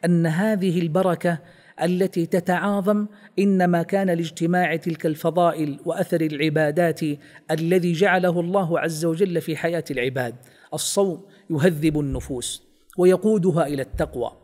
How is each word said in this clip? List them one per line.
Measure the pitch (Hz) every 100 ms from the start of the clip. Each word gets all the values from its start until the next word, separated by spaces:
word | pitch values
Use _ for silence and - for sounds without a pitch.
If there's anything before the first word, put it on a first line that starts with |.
أن | 170 175 165
هذه | 160 214 208 185 170
البركة | 170 165 190 165 175 170 - - - -
التي | 165 180 185 180 170
تتعاظم | 190 170 175 202 202 190 208 208 - - -
إنما | 202 190 180 170
كان | 170 196 196
لاجتماع | 170 165 - 165 180 170 160
تلك | 170 156 165
الفضائل | 151 170 160 170 160 151 139
وأثر | 175 165 180 170
العبادات | 156 151 160 151 151 151 170 165 156 143 - - -
الذي | 160 165 185 175
جعله | 165 196 185 180 175
الله | 170 196 175 165
عز | 160 156
وجل | 170 160 196 165
في | 151 151
حياة | 170 170 156
العباد. | 131 123 131 120 117 - _ -
الصوم | 151 - 202 196 165 - - _
يهذب | 160 175 156 156 151
النفوس | 143 131 - 127 - - _ _ _ -
ويقودها | 180 185 202 220 180 160 147
إلى | 143
التقوى | 131 - 156 127 113 -